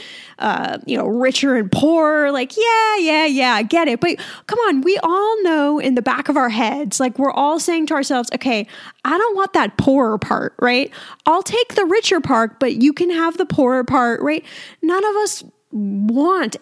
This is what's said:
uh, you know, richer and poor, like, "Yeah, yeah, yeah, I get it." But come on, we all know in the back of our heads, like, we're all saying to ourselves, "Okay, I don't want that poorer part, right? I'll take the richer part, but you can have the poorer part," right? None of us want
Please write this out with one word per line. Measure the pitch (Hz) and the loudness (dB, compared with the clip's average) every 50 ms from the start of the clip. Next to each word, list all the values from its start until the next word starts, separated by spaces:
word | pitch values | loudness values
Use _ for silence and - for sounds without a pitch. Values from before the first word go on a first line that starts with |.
| - - - - - - - - | -12 -16 -18 -20 -20 -20 -10 -4
uh, | - - - - - - 98 - - | -4 -2 -2 -2 -4 -6 -6 -8 -6
you | - - - | -4 -4 -2
know, | - | -2
richer | - 214 240 254 262 262 - - 277 254 | -2 0 0 0 0 0 2 0 2 2
and | 233 214 185 | 0 0 0
poor, | - - 269 311 330 330 311 302 311 302 294 285 | 0 2 2 2 4 4 2 2 2 2 0 0
like, | 285 262 247 262 - | 0 -2 -4 -4 -2
"Yeah, | 427 453 466 453 440 440 440 427 415 | 0 2 2 2 2 2 2 0 0
yeah, | 349 320 302 311 320 | 0 2 2 2 2
yeah, | 311 269 269 254 254 240 | 2 2 2 2 2 2
I | 208 | 0
get | 226 208 - 339 330 | 0 0 0 2 2
it." | 285 233 233 | 2 0 0
But | - 349 - - - - - - - - | 0 -2 -2 -4 -8 -14 -18 -16 -10 -4
come | 415 466 466 | -2 0 2
on, | 415 294 269 | 2 2 2
we | 262 349 392 - - | 2 2 0 0 0
all | 330 349 381 403 427 453 440 392 | 0 0 0 0 0 0 0 0
know | 349 320 311 285 285 294 302 | 2 2 2 2 2 0 0
in | - 269 254 | 0 0 0
the | 247 | 0
back | 214 262 247 - 277 - | 0 0 -2 0 -2 0
of | - | 0
our | 294 262 240 | 2 0 0
heads, | 214 220 240 190 - 285 294 202 - - | 0 0 -2 -2 -2 -4 -4 -6 -2 -2
like, | 262 254 254 | -2 -2 0
we're | - 269 277 | 0 -2 0
all | - - 277 294 311 339 | 0 0 0 0 0 0
saying | - - 339 330 311 | -2 -2 0 0 0
to | 285 320 | 0 -2
ourselves, | 277 277 - 285 247 240 - - | -2 -2 0 -2 -2 -2 -4 -6
"Okay, | 254 - 269 233 214 196 - - - - - - _ - | -4 -2 -2 -2 -2 -2 -6 -12 -18 -20 -20 -14 _ -4
I | 269 302 | -2 0
don't | 359 440 480 403 | 2 2 0 0
want | 381 392 392 | 0 -2 0
that | - 339 247 202 - | 2 0 0 0 0
poorer | - - - 269 277 254 220 214 180 | 0 2 4 4 4 2 2 0 -4
part, | - - - - - - - - | -2 -2 -2 -2 -2 -4 -2 0
right? | - 247 247 247 277 - - - - - - - _ | 0 2 2 2 0 -4 -8 -14 -20 -20 -20 -2 _
I'll | 302 320 359 381 | 2 2 2 0
take | - - 453 480 - - | 0 0 0 -2 0 0
the | - - | 0 0
richer | 320 370 453 427 - 392 339 | 2 2 0 2 2 0 0
part, | - - 269 226 226 220 - - | 0 2 2 2 2 0 -2 -4
but | 269 240 - - | -4 -2 2 2
you | 240 294 | 2 2
can | 294 - 349 349 | 4 2 0 0
have | 349 330 330 330 330 | 0 0 0 -2 -2
the | 339 359 | -2 -4
poorer | 302 - - 277 240 254 262 247 | -2 0 2 2 2 2 0 0
part," | 247 254 277 247 233 233 - | 0 0 2 2 2 0 -2
right? | - 285 311 311 - - - - - - - _ | -2 -2 -2 -4 -6 -10 -18 -20 -20 -20 -10 _
None | - 320 349 381 403 | -2 0 0 0 0
of | 427 403 | 0 0
us | 415 427 392 - - - - _ _ _ _ | -2 -2 -2 -4 -8 -12 -18 _ _ _ _
want | - 220 202 202 202 196 202 214 233 262 294 349 381 381 285 214 - - | -8 -6 -4 -4 -2 -2 0 0 2 2 2 2 2 0 0 -4 -4 -2